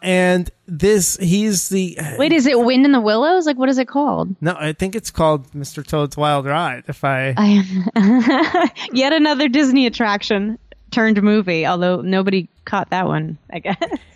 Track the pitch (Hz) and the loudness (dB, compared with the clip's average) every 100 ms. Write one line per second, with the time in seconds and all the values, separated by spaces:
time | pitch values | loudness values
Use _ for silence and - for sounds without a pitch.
0 | 180 185 180 180 175 - - 160 185 214 | -2 0 2 2 -2 -10 -14 -2 2 2
1 | 175 - 180 196 214 190 - 190 180 - | 2 -2 0 0 0 -2 -2 -2 -4 -6
2 | 151 156 302 330 262 254 240 262 277 277 | -10 -2 2 2 2 2 2 4 4 4
3 | 214 214 294 370 311 254 262 262 254 277 | 2 2 2 2 0 0 0 0 -2 -2
4 | 294 165 165 190 151 165 151 156 190 214 | 0 -2 -4 -4 -4 -4 -6 -4 -6 -6
5 | - - 160 151 131 147 139 - 139 156 | -8 -2 0 0 -4 -12 -12 -12 -6 -4
6 | 147 143 147 143 135 147 170 123 - 143 | -4 -2 -2 0 -2 -4 -4 -8 -12 -6
7 | 143 135 135 131 208 208 190 190 185 233 | -4 -2 -2 0 4 4 2 -4 -2 0
8 | 196 254 233 285 320 359 330 - - 247 | 4 4 2 2 0 0 0 -2 -6 -2
9 | 269 320 302 285 294 254 285 262 254 - | 0 2 2 2 0 2 2 4 2 0
10 | 226 202 - 208 208 226 _ - _ - | -2 -2 -2 -2 -2 -8 _ -20 _ 0
11 | 220 208 202 214 185 165 160 175 180 180 | 2 4 4 2 0 -2 -2 0 0 -2
12 | 180 190 190 190 165 _ - 202 - 180 | -2 -2 0 -2 -4 _ -8 -6 -4 -4
13 | 175 151 156 160 - 170 190 190 339 359 | -2 -4 -6 -10 -14 -12 -8 -6 -6 -8
14 | - | -12